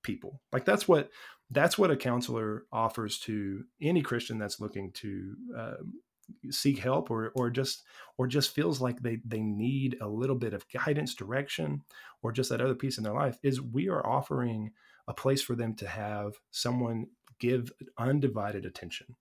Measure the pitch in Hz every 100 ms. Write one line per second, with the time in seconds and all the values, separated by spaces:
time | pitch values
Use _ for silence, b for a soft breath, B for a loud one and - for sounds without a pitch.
0 | - - - 143 _ 131 185 208 - 160
1 | - B B B _ 131 170 - 185 135
2 | - 120 123 117 107 107 - 117 113 -
3 | 107 - - 107 98 98 123 _ 151 175
4 | 139 120 - 113 104 - 104 101 95 -
5 | 107 95 95 - 247 117 113 - - -
6 | _ _ - - - 139 147 127 127 143
7 | - 113 113 131 120 123 131 - B B
8 | B - 127 139 135 - 165 139 123 123
9 | 120 113 117 110 107 104 117 135 131 -
10 | 104 107 131 127 117 123 - 131 156 147
11 | - - 98 131 139 - 151 143 - B
12 | B B 120 117 123 117 131 123 139 123
13 | 107 117 139 - 143 127 127 123 190 165
14 | 104 131 135 139 120 110 107 b b b
15 | - - 135 135 - 120 113 110 95 107
16 | 104 104 104 104 _ - 123 123 120 113
17 | - _ _ - 120 127 120 - - -
18 | 120 143 131 107 101 101 92 - - -
19 | - 123